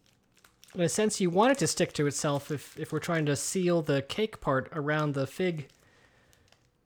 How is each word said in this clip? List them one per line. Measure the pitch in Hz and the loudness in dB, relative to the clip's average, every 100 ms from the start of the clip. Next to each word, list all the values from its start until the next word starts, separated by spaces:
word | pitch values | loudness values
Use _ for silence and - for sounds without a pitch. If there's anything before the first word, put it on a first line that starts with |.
| _ _ _ _ _ _ - | _ _ _ _ _ _ -10
In | 185 | -2
a | 165 | 0
sense, | - 214 - | 2 0 2
you | 180 | 2
want | 180 247 | 4 4
it | 262 | 4
to | 156 | 2
stick | - 170 | 0 0
to | - 143 | 0 -2
itself | - 156 143 - | 0 -2 -2 -4
if, | 143 - 147 | -8 -8 -12
if | 156 | -6
we're | 156 | -6
trying | - 165 147 | -2 0 0
to | |
seal | 139 - 190 175 170 | 0 -2 0 2 2
the | 156 139 | 2 0
cake | - - 214 - | -2 -4 -4 -2
part | - 131 - | 0 0 0
around | 160 143 151 151 | -4 -2 0 0
the | 139 135 | 0 -4
fig, | - 185 160 - _ _ _ _ _ _ _ _ _ _ _ | -2 -2 -2 -8 _ _ _ _ _ _ _ _ _ _ _